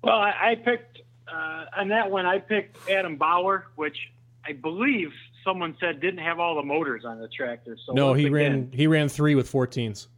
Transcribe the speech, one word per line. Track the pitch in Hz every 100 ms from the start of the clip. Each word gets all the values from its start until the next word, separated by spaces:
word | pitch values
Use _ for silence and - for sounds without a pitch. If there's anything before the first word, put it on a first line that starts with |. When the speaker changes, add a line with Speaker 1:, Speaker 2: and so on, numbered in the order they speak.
Speaker 1:
Well, | 226 226
I, | 208 - 202
I |
picked, | 226 233 240 - - - _ -
uh, | 160 160 160 160 185
on | 196
that | 214 202
one, | 190
I | 180 196
picked | - 214 - - -
Adam | 190 185 147
Bauer, | 156 175 185 190 - -
which | 151 - - _ _ _ 151
I |
believe | 147 160 175 254 240 160 - - _
someone | 190 185 170 151
said | 180 151
didn't | 175 180
have | 160 170
all | 170 156
the |
motors | 139 151 147 117
on | 117 113
the | 113
tractor. | - 127 117 - 113 -
So |
Speaker 2:
No, | 131 139
Speaker 1:
once | 131
Speaker 2:
he | 143
Speaker 1:
again |
Speaker 2:
ran, | 147 147 139 127
he | 127 156
ran | 156 147
three | 147 151
with | 143 120
fourteens. | 139 127 - 113 101 -